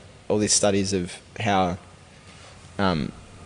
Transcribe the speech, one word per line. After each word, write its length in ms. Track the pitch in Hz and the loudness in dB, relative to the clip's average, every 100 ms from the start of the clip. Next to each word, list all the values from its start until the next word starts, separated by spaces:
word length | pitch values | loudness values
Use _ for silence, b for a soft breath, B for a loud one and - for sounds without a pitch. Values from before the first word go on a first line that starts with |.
| - - - | -16 -20 -4
all 80 | 107 | 0
these 160 | 104 | 2
studies 400 | - 104 98 95 | 2 2 2 0
of 200 | 98 87 - - - | -2 -4 -10 -16 -6
how, 380 | 113 95 92 92 - - - B B B B B - - | 0 2 2 -2 -10 -20 -20 B B B B B -14 -2
um, 340 | 98 82 64 - - - | 0 0 -2 -8 -20 -20